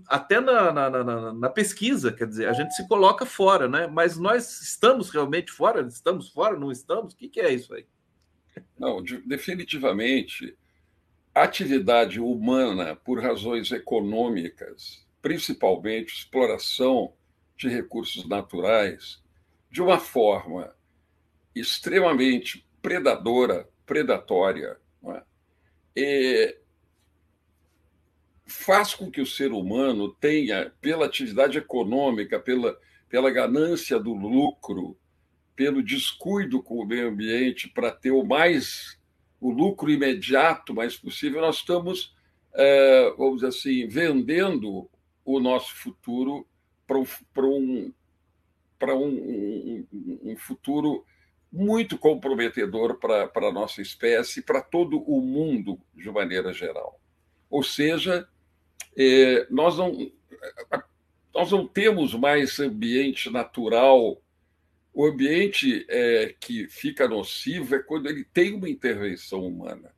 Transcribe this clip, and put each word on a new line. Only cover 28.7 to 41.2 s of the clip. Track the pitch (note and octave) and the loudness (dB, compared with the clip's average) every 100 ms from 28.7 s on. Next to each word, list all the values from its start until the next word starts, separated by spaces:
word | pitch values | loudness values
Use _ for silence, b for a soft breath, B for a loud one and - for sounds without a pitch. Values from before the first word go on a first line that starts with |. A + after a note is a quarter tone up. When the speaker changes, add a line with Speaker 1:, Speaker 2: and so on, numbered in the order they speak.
| G3 G3+ | 2 2
Speaker 2:
com | - G3 | -4 -10
que | - | -6
o | C3 | -6
ser | - C#3 | -4 -4
humano | A2 F#2 A#2 C3+ A2 G2+ - | -2 -4 -2 0 -2 -4 -2
tenha, | D3 D#3 B2+ G2 - _ | 0 0 0 -2 -4 _
pela | C#3 D#3+ D3 | -4 0 0
atividade | - B2 G#2 C#3 C#3+ | -2 -6 2 2 2
econômica, | - B2+ G2+ B2+ C#3 A2 G2+ A2 | -4 -4 -2 0 0 -2 -2 -6
pela, | - B2+ A#2 - b b b | -2 0 0 -4 b b b
pela | B2 C3 | 0 2
ganância | B2+ A#2+ C#3 D#3+ E3 - A#2+ | 2 0 2 2 0 -2 -2
do | G#2+ | -2
lucro, | G#2 G#2 C3 C#3+ - - G2 F2 - _ _ _ _ _ - | -6 0 2 2 -2 -10 -8 -8 -12 _ _ _ _ _ -2
pelo | C#3 C3+ | 0 0
descuido | G#2+ C3+ - - E3+ G3+ E3 B2+ | -2 -2 -4 -6 -4 -4 -2 -4
com | - A#2 | -4 -8
o | G#2 | -4
meio | A#2+ A#2+ | -2 -2
ambiente | G#2 A2 A#2 B2+ B2 - | -4 -2 0 0 -2 -8
pra | - A#2 | -4 -4
ter | - B2+ | -2 2
o | C3+ | 2
mais, | G#2 C#3 F3 D3+ - - - - _ _ _ _ | 4 4 4 2 -2 -12 -14 -18 _ _ _ _
o | B2 | -4
lucro | A#2 F#3+ F#3+ D3+ | 0 0 0 0
imediato | D3 C3+ A2 A#2+ C3 D#3+ D#3 - | 2 2 -2 0 4 4 2 -6
mais | A2 A#2 - | -4 -4 -6
possível, | - - | -14 -8